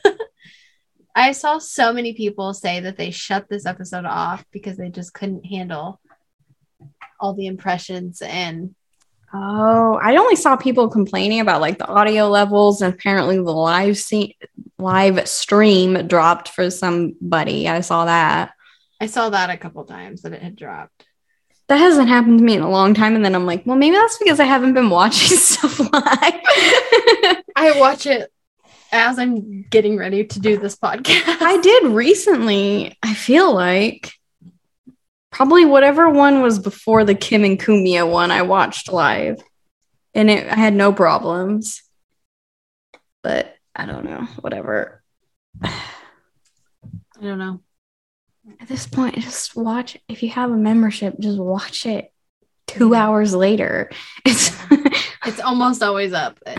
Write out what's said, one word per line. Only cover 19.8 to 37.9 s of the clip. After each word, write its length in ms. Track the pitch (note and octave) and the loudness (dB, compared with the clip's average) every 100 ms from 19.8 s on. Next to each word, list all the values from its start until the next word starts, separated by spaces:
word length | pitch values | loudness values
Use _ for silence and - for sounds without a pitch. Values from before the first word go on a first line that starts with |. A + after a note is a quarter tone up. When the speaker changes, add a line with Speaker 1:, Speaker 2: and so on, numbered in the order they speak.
| - | -20
Speaker 1:
times, 360 | F2+ F#2 F#3 | -18 -18 -18
that 120 | E3 | -16
it 60 | E3 | -16
had 140 | F3 | -16
dropped. 500 | G#3 C#3+ D#2+ - _ _ _ _ _ _ _ - | -18 -18 -16 -18 _ _ _ _ _ _ _ -2
Speaker 2:
That 120 | C#4+ | 4
hasn't 280 | F4+ D4+ A#3+ | 4 4 4
happened 300 | B3 A#3 A#3 | 4 6 6
to 60 | |
me 100 | A#3 | 6
in 80 | G3 | 2
a 80 | E3 | 0
long 240 | F#3+ F#3+ | 2 2
time, 220 | G#3 G#3+ A3 | 4 2 2
and 80 | |
then 100 | G3+ | 0
I'm 100 | F#3 | 0
like, 220 | F3+ F3 A#3+ | -2 -4 -2
"Well, 100 | C4 | 2
maybe 200 | D4 F#4+ | 4 4
that's 220 | A4+ - | 2 2
because 200 | G4+ D4 | 0 2
I 60 | |
haven't 300 | C4+ C4+ C4 | 2 2 2
been 140 | B3+ A#3 | 2 2
watching 480 | F3 G#3 - - F4 | 4 2 2 2 2
<laughs> 0 | |
stuff 440 | - - D4 - | 2 0 -2 -2
live." 100 | A#3 | 0
<laughs> 1500 | D4 C#4 B3+ D4+ E4+ F5+ C#5+ D#5+ B4+ - A#4 A4+ A#4 F#4 F#4 - C4+ | 0 0 0 0 0 0 2 4 2 4 2 4 2 2 0 -4 0
Speaker 1:
I 180 | D#4 C#4+ | 2 4
watch 300 | C4+ C#4 C#4+ | 4 2 -2
it 240 | B3 - _ _ _ _ _ - | -4 -4 _ _ _ _ _ -4
as 260 | A3+ A#3 B3+ | 0 0 0
I'm 440 | B3 A#3 G#3+ G3 | -4 -4 -6 -14
getting 340 | G3 A3 G#3 G#3 | 0 2 2 -2
ready 260 | F#3 G3 G#3+ | -4 -4 -4
to 120 | G3+ | -4
do 200 | G#3+ G#3 | 0 0
this 180 | G3+ - | -2 -6
podcast. 640 | F#3 A3 C4 F4 E4 E4 | -6 -6 0 0 0 0
Speaker 2:
I 160 | E4+ F#4 | 2 4
did 260 | F4 B4 D4+ | 6 6 4
recently, 1120 | G#3+ B3 G4+ G#4+ C#4+ A3 G3 G3+ G3+ - - | 2 2 2 2 2 2 0 0 -2 -4 -8
I 120 | A3+ | -6
feel 380 | G#3 - D4 F#4+ | -6 2 4 4
like, 600 | G3+ F3+ F#3 A3 - - - _ _ F3 _ _ _ - _ _ _ _ | 2 2 0 -2 -4 -18 -20 _ _ -20 _ _ _ -20 _ _ _ _
probably 340 | - C4+ F4 | -2 4 6
whatever 440 | D#4 C4+ C#4 C#4+ E4 | 8 6 6 6 4
one 340 | C#4+ C#4+ C#4 | 6 4 4
was 180 | B3 G#3 | 2 0
before 440 | G3 - - A3 | -4 -8 0 2
the 80 | G#3 G3+ | 4 0
Kim 260 | - G#3+ | 0 2
and 160 | G3+ G3 | 2 0
Kumia 500 | - G#3 F#3 | 2 2 2